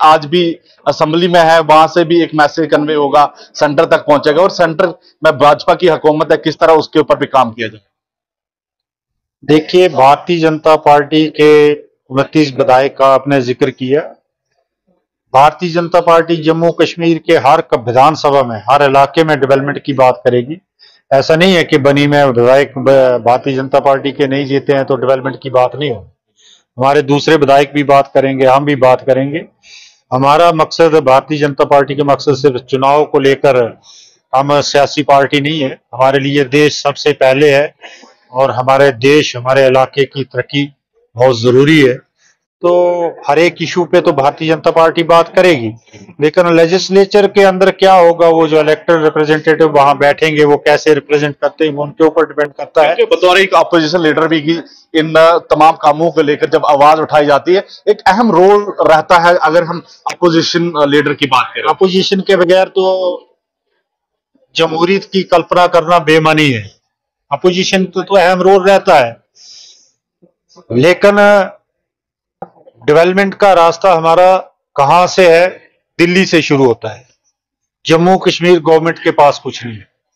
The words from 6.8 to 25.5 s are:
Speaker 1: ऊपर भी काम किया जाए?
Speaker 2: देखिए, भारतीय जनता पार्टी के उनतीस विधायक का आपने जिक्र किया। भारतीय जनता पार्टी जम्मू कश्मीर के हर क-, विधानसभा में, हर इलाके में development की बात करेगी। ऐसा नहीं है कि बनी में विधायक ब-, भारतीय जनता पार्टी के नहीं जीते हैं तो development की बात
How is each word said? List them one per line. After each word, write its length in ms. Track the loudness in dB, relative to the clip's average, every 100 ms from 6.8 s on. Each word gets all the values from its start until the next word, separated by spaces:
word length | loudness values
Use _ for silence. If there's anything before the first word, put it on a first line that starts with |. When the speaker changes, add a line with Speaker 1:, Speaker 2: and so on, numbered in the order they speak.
| 0 -4
Speaker 1:
ऊपर 160 | -2 -2
भी 100 | 0
काम 260 | -2 -2
किया 160 | -4 -12
जाए? 140 | -12 _ _ _ _ _ _ _ _ _ _ _ _ _ _ _ _ 0
Speaker 2:
देखिए, 440 | 0 2 0 2
भारतीय 500 | 2 2 2 -2 -2
जनता 360 | -2 0 0 0
पार्टी 500 | 2 2 2 -2 -2 0
के 320 | 4 4 2 0 -8 _ _
उनतीस 440 | -6 -4 -2 -2 -2
विधायक 400 | 0 2 0 0
का 100 | 0
आपने 340 | 2 0 -2
जिक्र 280 | -2 -4 -4
किया। 320 | -4 -4 -4 -4 -16 _ _ _ _ _ _ _ _ _ _ _
भारतीय 360 | 2 2 0 -6
जनता 320 | -4 -2 0
पार्टी 340 | 2 0 0 -2
जम्मू 360 | -2 -2 -2
कश्मीर 460 | 0 -4 -2 -4 -2
के 200 | 0 0
हर 240 | 2 0
क-, 220 | 0 -4 -2
विधानसभा 560 | 2 2 0 -2 0
में, 180 | -2 -6 -2
हर 120 | 0
इलाके 400 | 2 2 0 0
में 160 | -2 -2
development 440 | 0 -2 -2 -8 -8
की 80 |
बात 280 | 0 0 0 -2
करेगी। 360 | -2 -4 -12 _ _ _ _ _
ऐसा 220 | -2 0 0
नहीं 180 | 2
है 100 | 0
कि 140 | 0 0
बनी 300 | 0 0 0
में 180 | 2 2
विधायक 480 | 2 2 2 0 -2
ब-, 460 | 0 2 2 0 0
भारतीय 300 | -2 -2 -6
जनता 240 | -2 -2
पार्टी 320 | 0 -2 -4
के 160 | -4 -4
नहीं 180 | -4 -4
जीते 280 | -4 -2
हैं 120 | -2 -2
तो 100 | -4
development 440 | -2 -2 -4 -12
की 60 |
बात 220 | -4